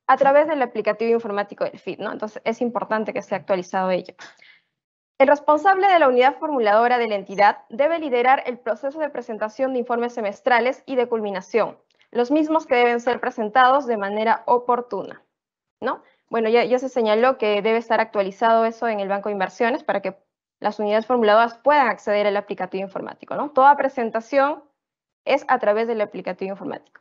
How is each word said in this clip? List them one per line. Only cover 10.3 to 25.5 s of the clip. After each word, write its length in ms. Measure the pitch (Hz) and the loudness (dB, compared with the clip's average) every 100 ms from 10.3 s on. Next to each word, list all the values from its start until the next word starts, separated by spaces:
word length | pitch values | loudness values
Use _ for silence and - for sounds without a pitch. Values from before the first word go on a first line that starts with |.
| 202 254 233 247 277 - | -4 2 2 2 -4 -4
y 80 | |
de 140 | 254 240 | -2 -2
culminación, 680 | 226 208 190 - 226 170 - _ _ _ | -2 -4 -6 -2 -2 -2 -6 _ _ _
los 180 | 233 240 | -4 0
mismos 360 | 311 311 311 311 | 0 2 -2 0
que 100 | 247 | 2
deben 240 | 240 240 | 2 2
ser 180 | 247 240 | -2 -4
presentados 680 | 247 247 214 262 254 277 247 | -4 -6 0 4 4 4 0
de 100 | 214 | -4
manera 480 | 196 208 226 - - | -4 -2 0 0 0
oportuna, 800 | 240 247 240 240 196 147 - _ _ _ _ _ _ | 0 0 -2 -4 -10 -10 -16 _ _ _ _ _ _
¿no? 240 | 233 311 _ _ _ | -6 -6 _ _ _
Bueno, 200 | 233 220 | -4 2
ya, 140 | 240 | 2
ya 140 | 190 247 | 2 0
se 100 | 262 | -2
señaló 480 | 254 220 214 254 262 | -2 2 2 2 0
que 240 | 214 202 | 0 0
debe 180 | 214 226 | 0 0
estar 220 | 226 220 | 0 -2
actualizado 640 | 220 208 190 190 226 226 | 0 -2 -4 0 2 2
eso 220 | 226 226 233 | 0 -2 -4
en 140 | 208 | -4
el 80 | 196 | -4
banco 200 | 202 208 | -4 -4
de 40 | |
inversiones 500 | 202 185 - 233 277 | -4 -6 -2 -2 -2
para 200 | - 196 | -4 -4
que 140 | 190 185 _ _ _ _ | -6 -10 _ _ _ _
las 180 | 202 214 | -6 -4
unidades 280 | 208 214 220 | -2 -2 0
formuladoras 520 | 247 208 214 233 240 | 2 4 4 2 0
puedan 300 | 277 294 240 | 2 4 2
acceder 400 | 190 220 208 208 | -2 -2 0 0
al 80 | 202 | -2
aplicativo 480 | 202 196 185 190 | -4 -8 -8 -8
informático, 500 | 190 - - - - | -8 -10 -12 -14 -10
¿no? 160 | 190 202 | -8 -2
Toda 260 | 254 277 285 | 4 6 6
presentación 840 | 269 262 226 220 220 277 277 320 - _ _ _ _ _ | 0 -4 -4 -6 -2 0 0 -2 -14 _ _ _ _ _
es 200 | - 277 | -2 -2
a 100 | - | 0